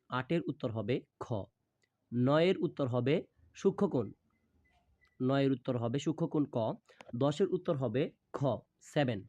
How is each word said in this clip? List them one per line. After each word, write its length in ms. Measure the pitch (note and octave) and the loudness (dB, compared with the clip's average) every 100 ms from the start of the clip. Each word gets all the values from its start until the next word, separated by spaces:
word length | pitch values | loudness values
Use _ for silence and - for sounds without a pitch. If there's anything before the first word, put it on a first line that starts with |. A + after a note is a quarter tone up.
| _ | _
আটের 340 | B2+ B2+ E3+ - | -6 -2 -2 -2
উত্তর 240 | - B2+ | -6 -4
হবে 300 | A2 G#2 C3 - _ | -4 -2 -2 -4 _
খ, 60 | - A2 - _ _ _ _ _ _ | -6 -6 -6 _ _ _ _ _ _
নয়ের 440 | A#2+ B2 D3+ F3 F#3+ | 0 2 4 4 2
উত্তর 280 | E3+ - C#3 | -2 -2 -2
হবে 260 | B2 A#2+ E3+ - _ _ - | 0 2 0 -2 _ _ -2
সূক্ষ্মকোণ, 500 | G3 F#3+ G3+ C#3 G2+ - _ _ _ _ _ _ _ _ _ _ | 0 2 0 0 -4 -10 _ _ _ _ _ _ _ _ _ _
নয়ের 300 | B2+ C#3 C#3 | 0 4 4
উত্তর 220 | C3 - A#2+ | 2 -2 -2
হবে 220 | A#2 C3+ | 0 0
সূক্ষ্মকোণ 460 | E3 D#3 E3 D#3 | -2 -2 -2 0
ক, 140 | C#3 B2 A2+ A3 _ - - A#2+ | 0 0 -2 -4 _ -20 -12 0
দশের 320 | C#3 - G3 | 0 2 0
উত্তর 260 | F#3 F3+ D3 | 0 -2 -2
হবে 260 | B2+ A2+ E3 - _ | 0 0 -2 -6 _
খ, 60 | - C#3 G#2+ - _ | -2 -2 -2 -6 _
সেভেন, 400 | - D3+ C3 G#2+ | -4 0 0 -2